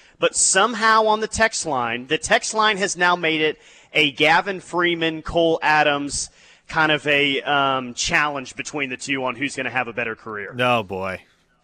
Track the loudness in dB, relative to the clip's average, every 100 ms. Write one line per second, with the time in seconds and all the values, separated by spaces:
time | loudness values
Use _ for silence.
0 | -20 -2 -2 2 2 4 2 2 4 4
1 | 4 2 0 0 0 0 -4 -2 -2 -4
2 | -4 -4 0 0 0 0 2 2 -2 0
3 | 2 2 0 0 0 -2 -10 -20 _ 0
4 | 0 2 4 4 2 -6 -6 -2 0 0
5 | -2 -4 -4 0 2 2 2 4 4 0
6 | -2 -6 -10 _ -20 _ -6 0 2 2
7 | 2 2 2 0 0 0 2 0 -4 -6
8 | -2 0 0 -4 -10 -12 -10 -6 -6 -8
9 | -6 -4 -4 -4 -6 -6 -4 -4 -4 -6
10 | -8 -8 -10 -10 -8 -2 0 0 -2 -6
11 | -6 -8 -12 _ _ _